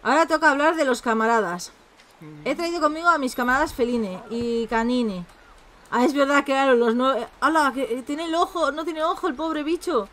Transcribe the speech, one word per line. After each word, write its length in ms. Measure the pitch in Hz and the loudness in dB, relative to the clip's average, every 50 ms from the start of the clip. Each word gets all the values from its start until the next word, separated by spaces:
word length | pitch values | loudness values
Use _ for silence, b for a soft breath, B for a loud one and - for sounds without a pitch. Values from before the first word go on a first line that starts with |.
| - | 2
Ahora 240 | 214 254 302 330 | 2 4 4 4
toca 240 | 277 330 311 320 311 | 2 2 4 4 4
hablar 240 | 277 277 294 320 339 | 4 4 2 2 2
de 100 | 320 302 | 2 2
los 160 | 262 247 240 | 0 0 0
camaradas. 720 | - 247 220 220 220 226 233 226 202 180 180 180 - - - _ - _ _ _ - _ _ _ 165 151 156 147 151 | 0 -2 0 2 2 2 2 2 2 0 -4 -8 -10 -14 -18 _ -20 _ _ _ -20 _ _ _ -20 -18 -18 -8 -4
He 80 | 240 294 | -4 -4
traído 260 | 320 339 339 339 349 | -2 -2 -4 -2 0
conmigo 260 | 320 302 302 320 330 | 0 0 0 2 2
a 100 | 349 339 | 2 2
mis 160 | 302 269 247 - | 2 0 -4 -2
camaradas 400 | - 247 247 254 269 302 302 - | -2 0 0 2 2 0 -2 0
Feline 480 | - 240 240 247 240 220 196 180 185 - 208 | -2 -2 0 0 -2 -2 -4 -6 -10 -10 -8
y 380 | 220 233 240 233 233 233 233 | -6 -4 -2 -2 -2 -2 -2
Canine. 580 | 214 240 226 226 240 247 247 240 214 190 180 175 - - - - - - - - - - - - - | -2 -2 -2 0 0 0 0 0 -2 -4 -6 -12 -14 -18 -20 -20 -20 -20 -20 -20 -20 -20 -20 -14 -4
Ah, 160 | - 226 247 | 0 2 2
es 80 | 285 269 | 2 4
verdad, 320 | 285 277 269 285 285 277 | 2 2 2 2 0 2
claro, 300 | 277 269 269 269 269 262 | 0 0 2 4 4 4
los 180 | 240 233 233 226 | 4 4 2 2
nueve. 340 | 240 254 269 262 226 240 - - - | 2 2 2 0 0 -4 -8 -8 -2
¡Hala! 320 | 247 277 320 320 294 269 233 | 0 2 2 4 2 2 0
Que, 100 | 262 269 | -2 -4
eh, 200 | - 226 262 240 | -4 -4 -6 -6
tiene 220 | - 285 302 339 | -8 -6 -6 -4
el 100 | 330 320 | -2 0
ojo, 360 | 330 359 359 - 349 320 277 | 0 0 -2 0 -2 -2 -2
no 120 | 277 311 330 | -2 -4 -6
tiene 200 | 330 320 311 311 | -6 -4 -2 -2
ojo 240 | 330 370 - - | -2 -2 -2 -4
el 60 | 349 262 | -6 -4
pobre 300 | 247 320 320 311 302 294 | -4 -4 -4 -4 -4 -2
bicho. 440 | 302 339 339 - 359 330 240 202 - | -4 -4 -4 -4 -2 -2 -2 -2 -4